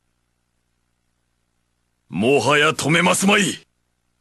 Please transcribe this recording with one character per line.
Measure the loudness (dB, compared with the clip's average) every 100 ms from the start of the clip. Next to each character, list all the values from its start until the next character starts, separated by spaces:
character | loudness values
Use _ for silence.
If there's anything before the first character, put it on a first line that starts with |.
| _ _ _ _ _ _ _ _ _ _ _ _ _ _ _ _ _ _ _ _ _
も | -4 0 2
は | 2 2
や | 2
止 | -2 -2
め | 0
ま | 0
す | 0 0
ま | 0
い。 | 0 -6 _ _ _ _ _ _